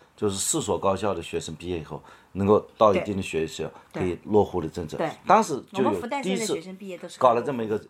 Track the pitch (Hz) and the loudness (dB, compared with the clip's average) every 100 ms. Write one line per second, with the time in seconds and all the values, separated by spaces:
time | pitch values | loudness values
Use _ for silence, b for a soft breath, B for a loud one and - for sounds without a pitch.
0 | b - 107 98 - 160 101 85 95 95 | b -4 -2 0 -2 -2 0 0 2 0
1 | 104 87 82 85 80 78 87 87 73 73 | 0 -2 -4 -6 -6 -8 -6 -6 -8 -12
2 | - B B 92 98 104 - - 107 95 | -14 B B -2 4 4 4 4 6 6
3 | 95 98 92 82 80 - 76 - B - | 0 -4 -4 -2 -4 -4 -10 -10 B -4
4 | 92 82 - 104 95 90 78 90 78 73 | -4 -4 2 4 4 0 -6 -6 -8 -6
5 | - - - 113 110 131 - - 277 - | -8 -4 2 4 4 -4 -6 -2 0 0
6 | - 285 185 190 220 165 185 185 196 175 | -4 -6 -4 -4 -2 -4 -6 -14 -14 -14
7 | 175 - 127 117 117 127 110 104 - | -14 2 4 4 0 -4 -2 -4 -6